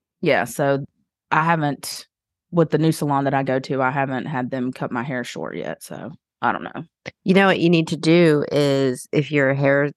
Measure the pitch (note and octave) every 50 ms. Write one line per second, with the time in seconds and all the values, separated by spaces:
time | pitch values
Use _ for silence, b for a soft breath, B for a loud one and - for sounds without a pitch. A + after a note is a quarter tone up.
0 | _ _ _ _ - D#3 B2+ F#2 - - - - D3 C#3 C#3 C#3 C#3 - _ _
1 | _ _ _ _ _ _ - D#3+ D#3+ E3+ E3+ D#3+ D3 C#3+ C3+ - - - - -
2 | - _ _ _ _ _ _ _ _ _ F3 E3+ D#3+ - - D3 D#3 D#3+ D#3 -
3 | D#3+ D3 C#3 C#3 C#3 C3+ C#3 C3+ C3+ C3+ B2+ C3 C3 - C#3 C3 C3 B2+ C3+ C#3+
4 | C3+ C#3 C3 B2 - C3+ D#3 B2+ B2+ B2 C3+ C3 B2 B2+ B2+ - D3 - B2 B2
5 | B2 D3+ C3 B2 A#2 - - - D#2 - - E2 - D2 - - - - - -
6 | F2+ A#2 - - _ _ _ _ A#2+ A#2+ G2 - - - - - E3+ - _ _
7 | _ - - _ _ F#3+ F3+ G3 G3 F#3+ F3 - E3 E3+ F3 E3 E3 E3+ E3+ D3
8 | - D#3+ E3 F3 F3 D#3 D3+ D3 - - - C#3+ C#3+ C#3+ C#3 C3+ C3+ C3 B2+ C#3
9 | - - - D3+ C#3+ C3+ D3+ D3 C3+ C3 C#3 C#3 C#3+ C#3 C#3 C#3+ D3 C#3+ -